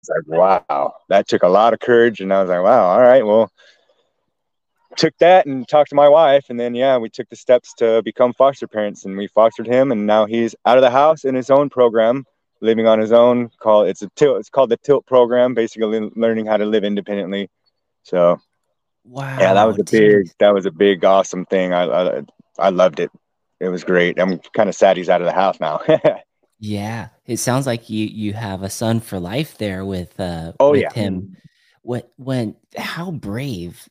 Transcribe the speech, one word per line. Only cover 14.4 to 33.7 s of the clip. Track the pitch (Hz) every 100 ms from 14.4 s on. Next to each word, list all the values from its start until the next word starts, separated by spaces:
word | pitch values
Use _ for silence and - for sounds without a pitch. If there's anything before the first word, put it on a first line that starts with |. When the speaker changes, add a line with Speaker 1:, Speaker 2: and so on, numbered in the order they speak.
Speaker 1:
it's | 107
called | - 127
the | 117
Tilt | - 135 _
program, | 127 120 123 127
basically | 117 113 110 110 110 107
learning | 107 113 113
how | 107 107
to | 107
live | 110
independently. | 101 101 98 101 92 98 95 _ _ _ _ _
So, | _ 90 87 87 _ _ _ _ _ _ _ 123 139 135
yeah, | 95
that | 98 110
was | 101
Speaker 2:
Wow, |
Speaker 1:
a |
big, | 95 113 107
Speaker 2:
dude. | 104 87 _
Speaker 1:
that | 104
was | 101 95
a |
big, | 80 101 95 98
awesome | 95 95 92 87
thing. | 95 92
I, | 90
I, | 90 76 90 71 71 _ _ -
I | 95
loved | 90 92 82
it. | 87 _ _ _ _ _
It | 92
was | 90
great. | - 90 87 85
I'm | 92 90 -
kinda | - 104
sad | - 98 90
he's | 87
out | 87
of | 87
the |
house | 87 95 -
now. | 78 76 -
<laughs> | 156 156 101 _ _ _ _
Speaker 2:
Yeah, | 104 104 104 113 110 _ -
it | 113
sounds | - 127 135
like | 117 -
you, | 107 107
you | 107 104
have | 104 110 95
a | 95
son | - 113 113
for | - 95
life | 87 127 156 -
there | 107 92
with, | 98 92 87 -
uh, | 92 85 82 -
Speaker 1:
Oh, | 139
Speaker 2:
with | 143
Speaker 1:
yeah. | -
Speaker 2:
him. | - 101 92 95 - _ _ _ _
What, | - 120 - _
when, | 131 131 110 - _ -
how | - - 180
brave | 151 101 107 139 98 87